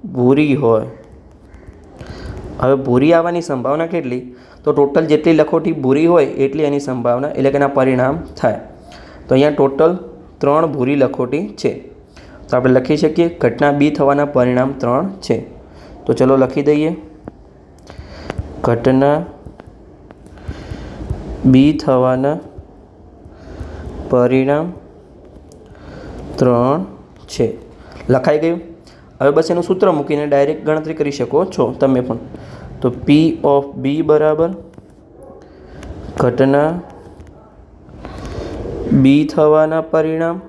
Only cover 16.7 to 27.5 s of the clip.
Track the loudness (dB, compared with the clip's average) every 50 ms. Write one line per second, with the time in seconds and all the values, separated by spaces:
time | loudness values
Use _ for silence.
16.7 | 2 2 0 -2 -4 -6 -12 -20 -20 -20 -20 -20 -20 -20 -20 -20 -20 -20 -20 -20
17.7 | -20 -20 -20 -20 -20 -20 -20 -20 -20 -18 -14 -12 -10 -10 -10 -12 -14 -4 0 0
18.7 | 0 2 2 2 4 4 4 2 2 0 -2 -8 -14 -20 -20 -20 -20 -20 -20 -20
19.7 | -20 -20 -20 -20 -20 -20 -20 -20 -20 -20 -20 -20 -20 -16 -14 -14 -14 -14 -14 -14
20.7 | -14 -14 -14 -14 -14 -14 -10 -10 -10 -10 -10 -12 -12 0 4 6 6 6 6 4
21.7 | 2 0 0 0 2 2 2 2 0 0 0 -2 -2 -4 -8 -16 -20 -20 -20 -20
22.7 | -20 -20 -20 -20 -20 -20 -20 -20 -20 -20 -20 -20 -20 -20 -20 -20 -16 -16 -16 -16
23.7 | -14 -16 -16 -14 -14 -14 -6 -2 0 2 2 4 2 2 2 2 0 -2 -2 -6
24.7 | -10 -14 -20 -20 -20 -20 -20 -20 -20 -20 -20 -20 -20 -20 -20 -20 -20 -20 -20 -20
25.7 | -20 -20 -20 -20 -20 -18 -18 -18 -18 -16 -16 -14 -2 2 2 4 4 4 2 2
26.7 | 0 -2 -4 -8 -14 -20 -20 -20 -20 -20 -20 -16 -4 -4 -2 -2